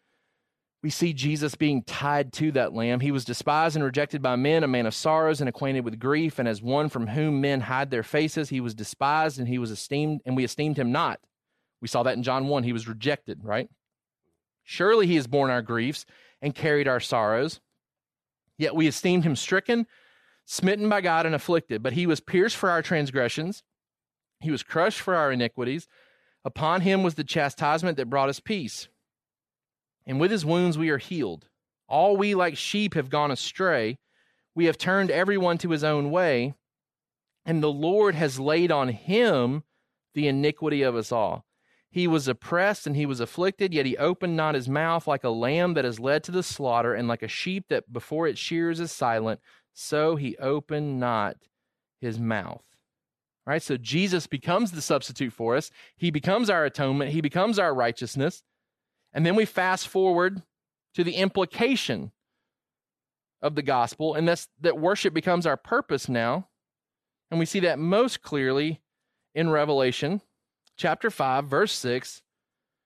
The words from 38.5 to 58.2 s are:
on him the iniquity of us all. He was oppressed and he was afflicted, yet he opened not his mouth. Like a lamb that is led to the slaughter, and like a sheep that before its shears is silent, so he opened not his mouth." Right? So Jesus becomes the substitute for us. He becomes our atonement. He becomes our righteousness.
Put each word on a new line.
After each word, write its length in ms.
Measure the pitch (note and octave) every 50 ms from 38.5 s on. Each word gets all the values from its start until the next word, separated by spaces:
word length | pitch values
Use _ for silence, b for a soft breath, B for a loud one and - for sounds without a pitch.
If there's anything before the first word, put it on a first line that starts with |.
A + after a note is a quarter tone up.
| D#3 E3+ F3 E3+
on 160 | D#3 C#3+ C3 B2+
him 760 | A#2 - - E3 F#3+ A3+ B3 A3 E3+ C3 A#2+ A#2+ C#3 D3+ - _ _ _ _ _ _ _ _ _ -
the 140 | D3 D3 C#3+
iniquity 520 | C3+ C#3 C#3+ D3+ D3 - D#3+ D3+ D3 C#3+
of 160 | C3+ C3 A#2+
us 160 | A#2 G#2+ -
all. 320 | B2 A2+ G#2 F2+ E2+ - - _ _ _ _ _ _ _ _ _
He 180 | - F3+ F3+
was 220 | F3 D#3+ D#3 C3+ C3
oppressed 580 | B2 - - - E3+ F3 F#3+ G3+ G#3 - -
and 80 | D#3 C#3+
he 120 | D3 D3
was 140 | C#3+ C3+ A#2+
afflicted, 520 | A#2 - - E3+ F3+ G3 G3 - G3+ F#3+
yet 140 | E3 D3 C3+
he 100 | C3 A#2+
opened 400 | - C#3+ E3+ F3+ - F#3 F3 E3
not 180 | D#3+ D#3 D#3 D3
his 140 | C3+ A#2+ B2+
mouth. 380 | C3+ D3 D#3+ E3 E3 E3+ -
Like 180 | D#3 C#3+ C3+ -
a 60 | B2
lamb 420 | A2+ A2+ A#2 B2+ D3+ E3+ F3+ F3+ E3+
that 120 | D#3 B2+
is 120 | B2 A2+ A2
led 260 | A#2+ C3+ C#3+ D#3 -
to 80 | -
the 100 | F3 F#3
slaughter, 500 | E3+ - - - C#3+ B2+ A#2 A#2 A#2 A#2+
and 160 | A2+ A2 B2 A#2
like 140 | A#2 -
a 60 | A2+ G#2+
sheep 400 | - - - F#3 F#3 G3 - -
that 220 | D3+ A#2+ - -
before 380 | A#2+ A#2+ - - D3+ D#3 E3 D3+
its 100 | A#2 -
shears 420 | - - E3+ E3 E3 E3+ E3 E3
is 120 | E3+ D#3+
silent, 480 | - - C#3 A#2+ A2+ A2+ A2 A2 G#2+ - b b b b b b
so 440 | b - - - D3+ D3 D3+ D#3+ E3
he 200 | D3 C#3+ A#2+ -
opened 640 | - C#3 C3 C#3+ D3 C#3+ - D3+ D3 D3+ D3 C3+ B2+
not 480 | B2+ B2 A#2 A2 G2+ F#2 - _ _ _ _ _ _ _ _ _ _ _ _ -
his 200 | B2+ A#2+ A2 A2+
mouth." 460 | A#2 A2+ A2 G#2 F#2 E2+ - - _ _ _ _ _ _ _ _ _ _ _ _ _ _ _ _ -
Right? 160 | B2+ D3 D#3+
So 140 | - - C#3+
Jesus 500 | B2+ A#2+ G#2+ C3 E3+ G3 G3 F3+ E3+ -
becomes 460 | - - C3 - E3+ F3+ G#3 A#3+ F#3+
the 100 | F3 D3+
substitute 500 | - - D#3 C3+ - - B2 - C#3 A#2
for 240 | - - A#2 A2+ A#2+
us. 140 | D3+ D#3 - B B B B B
He 140 | B E3+ F3
becomes 400 | D3+ D3 - F3 G3 A#3 B3 G3+
our 140 | F#3+ E3+ D3+
atonement. 480 | C3+ - - C#3+ C3+ C3+ C#3+ C#3 C#3
He 80 | D3+ E3
becomes 380 | D#3 C#3+ - F3 F#3+ A#3 A3 G#3
our 140 | F#3 E3
righteousness. 720 | C#3 B2+ A#2+ A#2 A#2+ - B2+ A2+ - C3+